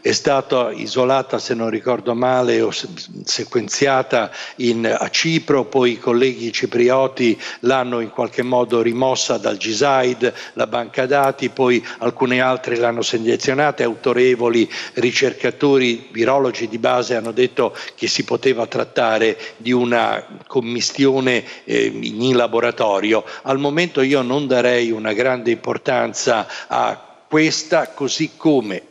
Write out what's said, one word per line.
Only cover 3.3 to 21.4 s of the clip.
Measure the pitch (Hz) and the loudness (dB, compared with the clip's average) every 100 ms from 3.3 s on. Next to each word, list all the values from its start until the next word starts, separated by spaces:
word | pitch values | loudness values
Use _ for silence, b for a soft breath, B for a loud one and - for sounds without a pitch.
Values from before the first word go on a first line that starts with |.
| - 113 117 101 - 139 135 127 123 104 B B B | -6 -4 -4 -4 0 2 2 2 -2 -2 B B B
in, | 120 117 113 | 0 0 0
a | 113 - | 0 -2
Cipro, | - 160 165 - 143 | -2 0 0 2 0
poi | 117 135 123 | 2 2 2
i | 113 | 0
colleghi | - 120 131 117 117 | 0 2 2 0 -6
ciprioti | 107 127 117 120 131 131 131 120 104 B B | -4 -4 2 4 4 2 2 0 0 B B
l'hanno | 120 135 123 120 | 0 0 0 -4
in | 113 | -6
qualche | - 117 - | -4 -4 -4
modo | 123 123 120 120 | 0 0 2 2
rimossa | 117 117 131 131 - 117 | 0 2 0 0 -2 -2
dal | 110 104 | -2 -4
gisaid, | 113 107 139 135 123 120 117 B B - | -4 0 2 2 2 0 -2 B B -6
la | 117 | -4
banca | 120 113 - 127 | -4 -6 -4 0
dati, | 143 135 131 123 | 2 2 0 -6
poi | - 127 120 B B | 0 2 2 B B
alcune | 117 117 131 127 | -6 -2 0 2
altre | 127 131 - 120 | 2 0 -2 0
l'hanno | 120 117 | 0 0
selezionata | 110 117 113 117 - 135 147 143 | -2 -2 0 0 0 2 0 2
e | 120 | -2
autorevoli | 110 135 120 127 123 120 117 107 B B - | 0 0 4 4 4 2 2 0 B B -2
ricercatori, | 120 117 135 - 127 117 147 139 127 113 - | -2 2 -2 0 -4 0 4 4 4 -2 -6
virologi | 110 117 139 135 113 117 | -2 2 2 2 -2 -6
di | 113 | -2
base, | 127 123 120 120 | 0 0 0 -2
hanno | 113 | -2
detto | 113 123 - 117 B B - | 0 0 2 -2 B B -8
che | 110 | -4
si | - - | -4 -2
poteva | 120 131 117 113 | 0 0 0 -2
trattare | 120 117 - 120 110 113 98 B B | -4 -4 0 2 2 2 0 B B
di | 117 | 0
una | 123 120 117 110 107 - 98 - | 0 2 2 2 -2 -6 -20 -4
commistione, | 135 117 120 110 - 135 135 131 120 | -4 -2 -4 -4 2 2 4 2 0